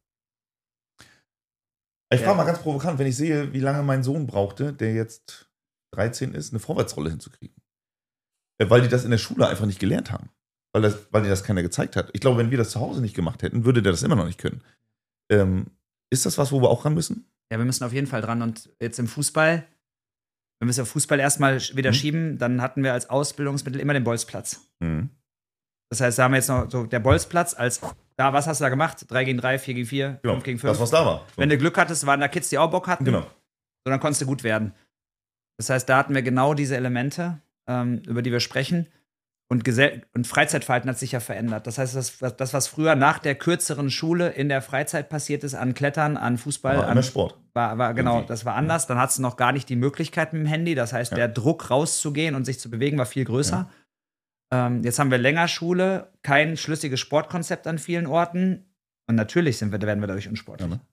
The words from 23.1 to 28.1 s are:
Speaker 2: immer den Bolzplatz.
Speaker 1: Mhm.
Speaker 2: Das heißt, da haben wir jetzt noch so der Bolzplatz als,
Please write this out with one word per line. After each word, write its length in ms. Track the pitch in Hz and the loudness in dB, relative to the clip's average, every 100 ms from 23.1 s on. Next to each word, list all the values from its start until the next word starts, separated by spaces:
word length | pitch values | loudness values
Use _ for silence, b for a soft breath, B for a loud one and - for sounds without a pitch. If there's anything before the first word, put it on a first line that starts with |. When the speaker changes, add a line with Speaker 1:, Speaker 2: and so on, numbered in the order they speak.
| 135 143 - 143 139 135 135 | -2 -2 -4 -4 -4 -4 -4
Speaker 2:
immer 120 | 143 | 0
den 120 | 143 120 | 0 0
Bolzplatz. 560 | 117 - 98 - - _ - | -2 -4 -10 -10 -12 _ -6
Speaker 1:
Mhm. 300 | 82 80 131 _ _ _ _ _ _ _ - | -4 -2 -4 _ _ _ _ _ _ _ -10
Speaker 2:
Das 100 | 113 | 0
heißt, 180 | 123 117 | 0 4
da 60 | |
haben 80 | 127 | 4
wir 60 | 131 | 4
jetzt 100 | 123 | 2
noch 240 | 127 - | 0 0
so 140 | 127 110 | -4 -2
der 140 | 123 | 0
Bolzplatz 540 | 117 160 - 170 - | 4 4 4 -2 0
als, 280 | - 123 - - - _ | 0 -2 -2 -10 -14 _